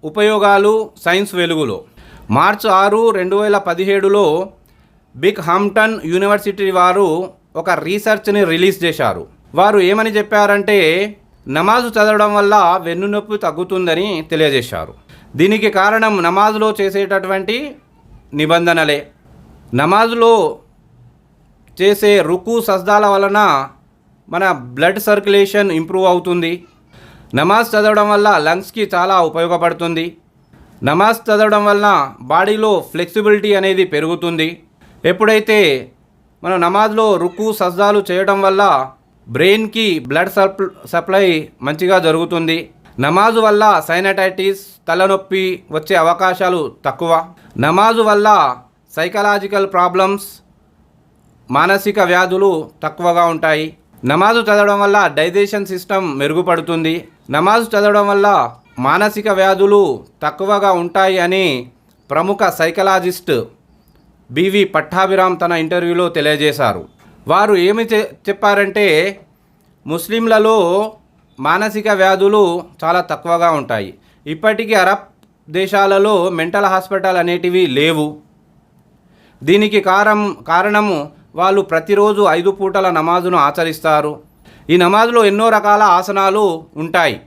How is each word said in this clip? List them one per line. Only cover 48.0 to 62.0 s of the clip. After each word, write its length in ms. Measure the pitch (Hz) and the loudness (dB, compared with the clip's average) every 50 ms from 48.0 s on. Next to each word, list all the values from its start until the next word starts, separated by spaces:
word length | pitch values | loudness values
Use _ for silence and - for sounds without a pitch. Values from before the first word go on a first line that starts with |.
| 220 214 208 202 208 214 208 190 151 131 123 120 - _ _ _ _ _ - | 2 2 2 2 4 4 4 4 2 0 -2 -6 -14 _ _ _ _ _ -8
సైకలాజికల్ 680 | 156 160 180 185 208 202 208 208 202 190 196 202 196 196 196 | -6 -6 -4 -4 -2 0 0 0 -2 -2 -4 -2 -2 -2 0
ప్రాబ్లమ్స్, 540 | 202 180 180 180 175 185 190 190 196 202 - - - - _ _ _ _ _ _ _ _ _ _ _ _ _ _ _ _ _ _ _ _ _ _ | 0 0 0 0 0 0 0 0 -2 -4 -8 -16 -20 -20 _ _ _ _ _ _ _ _ _ _ _ _ _ _ _ _ _ _ _ _ _ _
మానసిక 500 | 127 139 160 180 196 196 196 208 202 208 | -2 0 2 2 0 0 0 -2 0 0
వ్యాధులు 680 | 190 175 175 180 185 180 180 190 196 196 185 160 151 - _ _ | 0 2 2 0 2 0 0 0 2 0 0 0 -6 -10 _ _
తక్కువగా 420 | - 156 - - 175 175 170 170 175 | -10 -10 -8 -4 -2 0 2 2 2
ఉంటాయి. 520 | 170 165 160 160 160 156 156 156 160 156 _ _ _ _ - - | 0 0 -2 -2 -2 -2 -2 -4 -8 -12 _ _ _ _ -8 -4
నమాజ్ 340 | 123 139 170 190 214 233 233 | -2 0 2 2 2 2 2
చదవడం 420 | 226 214 208 208 202 202 202 202 | 2 2 2 2 2 2 2 0
వల్ల 260 | 202 202 202 208 196 | 2 2 2 2 2
డైజెషన్ 600 | 165 143 147 156 175 180 202 202 202 208 208 202 | 2 0 0 -2 0 0 0 0 0 -2 -6 -6
సిస్టమ్ 520 | - 190 180 180 - 208 190 190 170 139 135 | -6 -10 -12 -8 -4 -4 -4 -4 -4 -4 -4
మెరుగుపడుతుంది. 880 | 139 143 156 170 180 180 170 165 151 170 170 165 160 160 160 170 170 - _ _ _ - | -4 -2 -2 -2 0 0 -2 -2 -2 -4 -4 -2 -2 -2 -4 -4 -8 -14 _ _ _ -6
నమాజ్ 360 | 131 151 165 190 214 233 233 226 220 | -4 -2 0 2 2 0 0 0 -2
చదవడం 320 | 202 202 208 208 208 202 202 | 0 2 4 2 2 2 2
వల్ల 420 | 202 202 196 208 196 165 127 117 117 - _ _ _ - | 2 2 2 4 4 2 0 -2 -6 -14 _ _ _ -4
మానసిక 500 | 123 135 156 180 208 214 208 214 208 214 | 0 0 2 2 0 0 -2 -4 -4 -2
వ్యాధులు 760 | 202 190 190 190 190 185 196 202 208 202 196 156 127 107 - _ _ _ | 0 2 2 2 2 2 2 4 4 4 4 2 -2 -6 -10 _ _ _
తక్కువగా 500 | - 151 151 - 190 196 208 202 202 196 | -6 -6 -4 -4 -2 -2 0 0 2 0
ఉంటాయి 460 | 185 175 170 175 170 196 190 190 190 185 | 0 0 -2 -4 0 0 0 2 0 0
అని 480 | 170 175 185 190 190 170 139 123 120 - _ _ _ _ _ _ | 0 0 0 0 0 -2 -2 -4 -8 -14 _ _ _ _ _ _